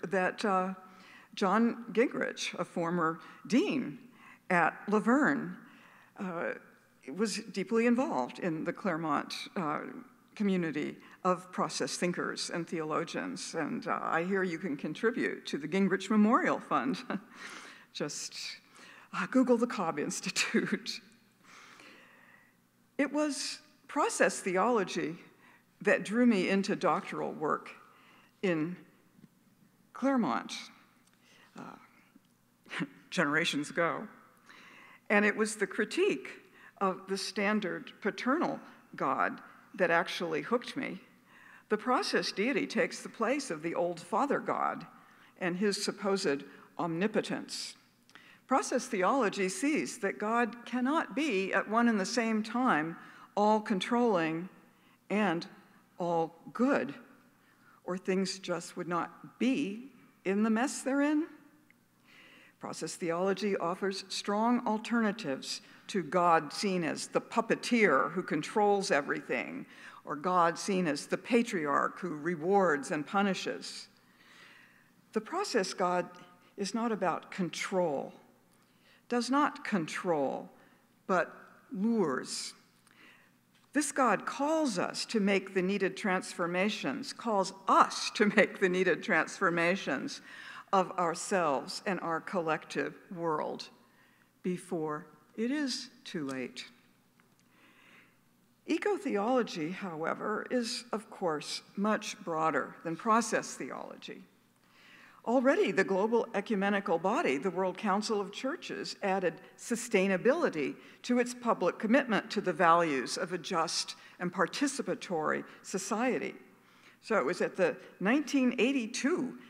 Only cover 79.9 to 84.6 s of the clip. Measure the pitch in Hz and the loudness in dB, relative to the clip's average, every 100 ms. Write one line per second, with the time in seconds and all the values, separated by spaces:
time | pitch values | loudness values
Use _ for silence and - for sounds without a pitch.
79.9 | - 185 156 131 123 - - - _ _ | -4 0 2 0 -2 -8 -18 -20 _ _
80.9 | _ - 185 - - - - - 208 220 | _ 0 0 0 -6 -20 -20 -10 -2 2
81.9 | 226 160 127 92 - - - _ _ _ | 4 2 0 -4 -8 -8 -12 _ _ _
82.9 | - - - _ _ _ _ _ 269 294 | -20 -20 -20 _ _ _ _ _ -2 0
83.9 | - 247 185 - - 285 320 | 2 4 4 0 -2 0 2